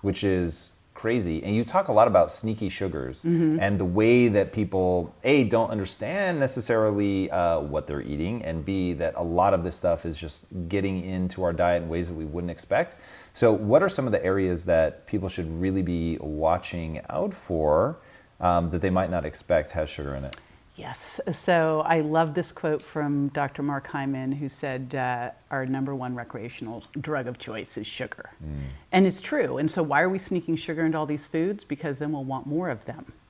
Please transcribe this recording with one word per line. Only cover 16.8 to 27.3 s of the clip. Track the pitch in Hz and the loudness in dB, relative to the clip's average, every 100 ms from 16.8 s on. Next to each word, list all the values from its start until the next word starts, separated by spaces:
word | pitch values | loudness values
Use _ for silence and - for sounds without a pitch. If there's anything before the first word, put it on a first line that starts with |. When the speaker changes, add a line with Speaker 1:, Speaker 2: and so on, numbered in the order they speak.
| 80 80 - | -6 -8 -6
Speaker 1:
out | 76 208 | -4 -4
for, | 185 - 85 78 78 117 165 - - _ _ | -6 -4 2 4 6 4 -2 -16 -20 _ _
um, | 90 87 85 | 2 2 2
that | 85 | 0
they | 95 | 0
might | 92 92 | 2 0
not | 87 76 | -2 -4
expect | - - 82 76 | -10 0 2 2
has | 85 78 | -4 -4
sugar | - 71 | -6 -8
in | 67 | -6
it? | 67 - _ - _ - | -8 -12 _ -20 _ -16
Speaker 2:
Yes. | 170 - - - - | -12 -10 -10 -8 -6
So | 170 - 170 160 156 156 | -4 2 4 4 2 2
I | 165 | 2
love | 151 160 165 | 2 2 2
this | 147 - | 0 -6
quote | - 160 151 | -4 -2 -2
from | - 156 147 143 143 | -4 -4 -2 0 0
Doctor | 143 143 - | -2 -4 -4
Mark | 143 139 - | -4 -4 -6
Hyman, | 143 139 135 131 | -6 -4 -4 -4
who | 139 143 | -6 -6
said, | - 143 131 127 135 | -6 -6 -6 -6 -4
uh, | 127 123 123 - _ | -2 -2 -6 -10 _
"Our | 139 131 | -6 -2
number | 135 135 | -2 -2
one | 139 127 123 | -4 -6 -8
recreational | 120 120 117 - 113 117 - - | -8 -10 -10 -10 -12 -12 -10 -10
drug | 147 151 | -4 -4
of | 123 | -4